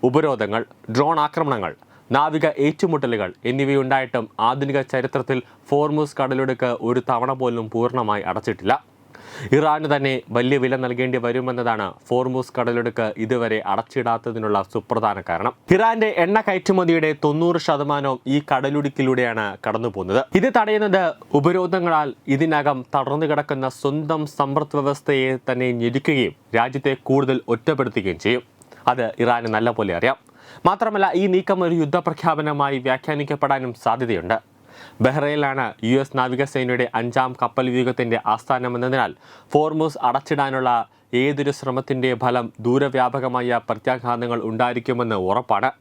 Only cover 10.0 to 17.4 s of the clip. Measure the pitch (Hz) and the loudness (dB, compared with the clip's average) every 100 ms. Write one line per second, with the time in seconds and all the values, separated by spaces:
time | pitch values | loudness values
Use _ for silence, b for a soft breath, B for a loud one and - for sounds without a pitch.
10 | 139 131 - 117 123 139 127 131 127 123 | 0 -2 -2 0 2 2 2 0 -2 -2
11 | 127 127 120 123 127 123 117 110 95 - | 0 0 0 -2 -2 -2 -2 -2 -4 -6
12 | - 123 127 127 123 - 120 120 117 117 | -4 -2 0 -4 -4 -4 -2 0 -2 -2
13 | 110 104 110 123 117 110 - 98 - - | -4 -4 -2 0 0 -2 -2 -4 -2 -4
14 | 120 113 120 113 107 104 95 113 - 117 | -2 -2 -4 -6 0 0 0 -6 -2 0
15 | 107 98 92 85 110 - - 185 226 226 | 0 -2 -4 -2 -2 -4 2 4 4 2
16 | 214 - 170 214 214 185 185 190 175 165 | 0 2 2 2 2 -2 2 2 4 2
17 | 156 147 151 147 | 2 0 0 2